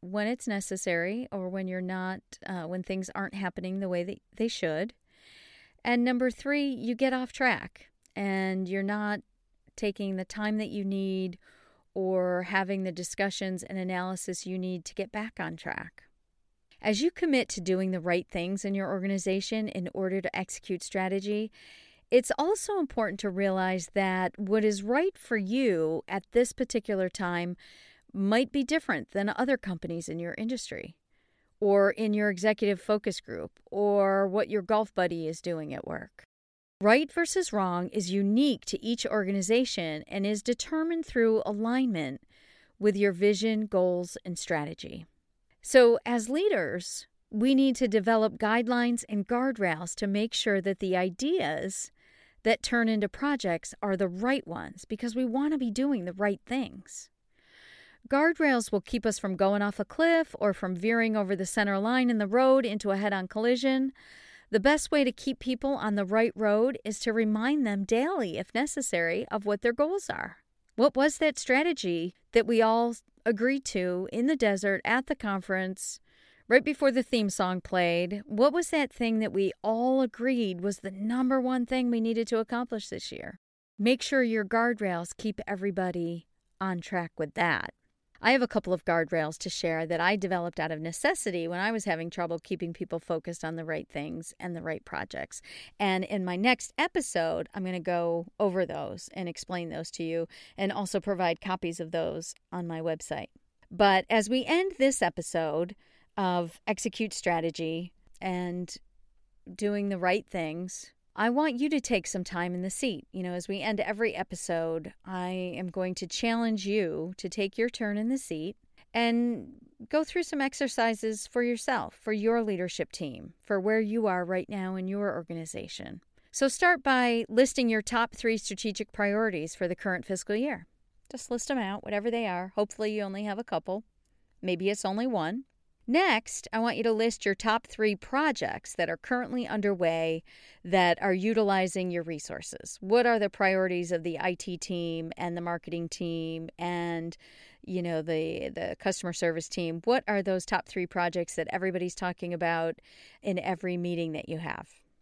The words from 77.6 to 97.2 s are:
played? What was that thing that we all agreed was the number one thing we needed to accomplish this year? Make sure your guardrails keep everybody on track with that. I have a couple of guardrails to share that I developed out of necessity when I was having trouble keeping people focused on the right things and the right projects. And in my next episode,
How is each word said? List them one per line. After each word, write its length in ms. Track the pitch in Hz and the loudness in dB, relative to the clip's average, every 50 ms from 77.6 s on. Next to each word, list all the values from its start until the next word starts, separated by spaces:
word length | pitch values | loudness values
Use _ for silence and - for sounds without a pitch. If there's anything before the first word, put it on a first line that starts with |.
played? 640 | - - 190 180 175 170 170 175 180 175 208 202 - | -4 0 2 4 4 4 4 2 0 -2 -4 -8 -8
What 300 | - 208 214 262 302 302 | -6 2 4 4 6 6
was 160 | 349 330 - | 2 0 2
that 200 | 330 302 269 - | 0 0 0 0
thing 280 | - - 240 226 226 220 | -2 -4 -2 0 0 0
that 160 | 220 208 - | 0 0 0
we 180 | 196 196 185 - _ | 0 0 0 -2 _
all 400 | - 214 220 233 247 262 262 269 | -2 -2 0 2 2 2 4 4
agreed 640 | 262 220 - - 240 269 262 233 220 190 180 175 | 2 0 -2 -2 0 0 2 2 0 -2 -2 -2
was 160 | 185 202 190 - | -4 -4 -4 -4
the 140 | - 190 | -8 -10
number 460 | 190 190 208 220 240 254 254 254 269 262 | -8 -4 -4 -2 0 2 2 4 2 2
one 280 | 247 254 262 254 240 | 2 2 0 0 0
thing 240 | - 262 262 247 240 | 0 0 0 2 2
we 100 | 233 226 | 2 2
needed 260 | 226 226 226 226 226 - | 2 2 0 0 0 0
to 100 | 233 220 | 0 0
accomplish 500 | 220 - 240 240 247 - 233 214 - - | 0 0 -2 -4 -4 -4 -6 -8 -6 -8
this 240 | - - - - | -10 -10 -10 -10
year? 280 | - - - - - - _ _ _ _ _ _ _ - | -12 -10 -12 -12 -14 -16 _ _ _ _ _ _ _ 2
Make 220 | 202 240 262 254 | 4 4 4 4
sure 220 | - - 285 262 | 2 2 2 4
your 240 | 247 226 226 220 202 | 4 4 2 0 0
guardrails 680 | 190 226 226 233 240 233 226 208 185 175 170 175 - - | 2 2 2 4 2 2 0 -2 -2 -2 -2 -4 -8 -10
keep 280 | - - 214 202 - - | -6 -4 -4 -4 -4 -6
everybody 800 | 190 202 185 196 202 170 196 185 180 175 175 170 170 170 165 - _ _ _ _ _ _ - | -6 -6 -2 -2 -2 0 0 -2 -2 -2 -2 -2 -4 -4 -8 -10 _ _ _ _ _ _ -6
on 220 | 190 190 180 170 | -4 -2 -2 -4
track 320 | - - 202 175 170 156 _ - | -4 -4 -4 -4 -4 -4 _ -6
with 160 | 156 143 - | -6 -6 -2
that. 400 | - 175 170 135 92 - - _ _ _ _ _ _ _ _ _ - | 0 2 2 2 0 -2 -6 _ _ _ _ _ _ _ _ _ 0
I 120 | - 233 | 2 4
have 100 | 269 262 | 4 4
a 60 | 247 - | 2 2
couple 240 | - 208 - 180 | 0 -2 0 0
of 120 | 185 170 - | -2 0 2
guardrails 540 | 185 165 165 160 - 180 160 156 156 156 - | 2 2 2 2 2 0 0 0 -2 -4 -8
to 100 | - 180 | -8 -8
share 380 | - - - 165 160 160 165 | -6 -2 -2 -2 0 0 -2
that 140 | 160 175 160 | -2 0 2
I 160 | 170 185 214 | 4 2 2
developed 420 | 190 196 175 185 175 170 175 - - | 2 0 0 0 0 -2 -4 -4 -4
out 140 | 156 160 | -4 -4
of 80 | 160 151 | -4 -4
necessity 680 | 160 165 160 - - 302 359 - - 208 175 175 165 | -4 -6 -6 0 0 0 0 2 -2 -2 -2 -2 -2
when 140 | 165 175 180 | -2 -2 -2
I 100 | 196 220 | -2 0
was 140 | 226 214 - | -2 -2 0
having 260 | 202 165 165 165 170 | -2 -2 -2 -2 -6
trouble 300 | - 185 170 170 170 165 | -4 -4 -4 -2 -4 -6
keeping 320 | _ - 180 - 175 165 | _ -6 -4 -4 -4 -6
people 260 | 170 - 175 - 170 165 | -6 -8 -6 -6 -6 -8
focused 460 | - - 165 160 - 175 170 - 165 | -4 -2 -4 -4 -4 -8 -10 -8 -8
on 100 | 160 165 | -8 -6
the 100 | 165 160 | -6 -6
right 240 | 160 156 156 - _ | -6 -6 -6 -6 _
things 460 | - 143 147 156 165 160 160 - - _ | -8 -8 -8 -6 -8 -10 -10 -12 -14 _
and 160 | - 175 170 | -8 -8 -8
the 60 | 165 | -6
right 220 | - 160 156 - _ | -6 -6 -6 -6 _
projects. 560 | - - - - - - 65 69 - - - - - - - - - _ - | -8 -8 -8 -8 -6 -8 -10 -10 -10 -12 -18 -18 -18 -20 -20 -20 -20 _ -2
And 240 | 202 190 185 185 | 0 2 2 0
in 220 | 185 - 208 190 185 | 0 -2 -2 -2 -2
my 100 | 180 180 | -2 -2
next 380 | 185 214 254 247 - - - - | 2 4 2 2 2 -2 -10 -2
episode, 720 | - 320 359 - 349 - - - 175 | -2 -2 0 0 -2 -2 0 0 0